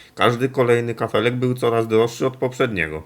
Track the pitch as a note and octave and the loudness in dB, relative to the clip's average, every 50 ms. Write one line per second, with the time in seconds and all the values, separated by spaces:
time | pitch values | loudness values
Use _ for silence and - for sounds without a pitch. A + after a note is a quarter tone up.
0 | - - - - F#2+ A#2 A#2+ A#2 B2+ C3+ C3 C3+ B2+ A#2+ A#2+ A#2+ A#2+ A#2 A2+ - | -20 -12 -4 0 2 2 2 2 -2 -2 0 2 2 4 4 2 2 -2 -4 -4
1 | A#2 A2+ - G#2+ G#2+ A#2+ B2 B2+ B2+ B2+ B2+ B2 B2+ A#2 A2+ A#2 A2+ A2+ A2 A2 | -4 -2 0 0 0 0 0 0 -2 -2 -2 0 0 0 2 0 0 2 2 2
2 | A2+ A#2 - - - C3 B2+ - C3+ B2+ B2+ - C3+ B2 A2 F2+ D#2+ D#2 D2+ D#2 | 2 2 0 -2 -4 -4 -2 -2 -4 -4 -2 0 -2 0 0 -2 -4 -4 -4 -8
3 | D#2+ | -12